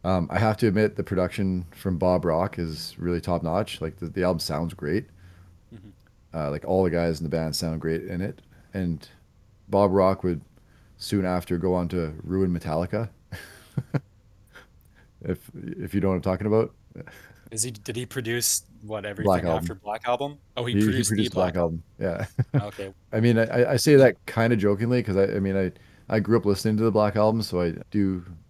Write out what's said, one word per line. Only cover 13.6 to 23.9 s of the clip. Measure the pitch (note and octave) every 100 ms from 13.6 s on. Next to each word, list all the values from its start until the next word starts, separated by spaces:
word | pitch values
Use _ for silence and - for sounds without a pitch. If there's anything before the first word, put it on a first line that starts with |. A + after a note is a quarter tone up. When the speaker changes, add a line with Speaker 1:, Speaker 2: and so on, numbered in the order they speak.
| - - - - _ _ _ _ _ - - _ _ _ _ _
Speaker 1:
If, | - F2+ -
if | - - - F#2
you | G2
know | F#2+
what |
I'm | F#2
talking | F#2+ F#2 G#2
about. | A2 A2+ _ _ - - - - - -
Speaker 2:
Is | A2
he, | A#2+
did | G#2+ G2+
he | A2+ B2
produce, | C3+ A2+ A#2+ A#2 - - -
what, | G#2 G#2+
everything | G2+ G2 G2+
Speaker 1:
Black | F2+
Album. | F2 E2
Speaker 2:
after | E2+
Black | F2+ G#2 A2 A#2+
Album? | B2 C#3+ D3 _ -
Oh, |
he | A#2+
Speaker 1:
He, | G#2
he | G#2+
Speaker 2:
produced | F#2+ G2+
Speaker 1:
produced | G#2+ A2
Speaker 2:
the |
Black | F2+ F2+
Speaker 1:
Black | F2+
Album. | E2+ E2 - -
Yeah. | F#2+ F2+ G2 - -
<laughs> | C#3+ G#2
Speaker 2:
Okay. | - F#2+ - _
Speaker 1:
I | A2
mean, | A#2 A2+
I, | A2+ B2 B2
I | C3
say | -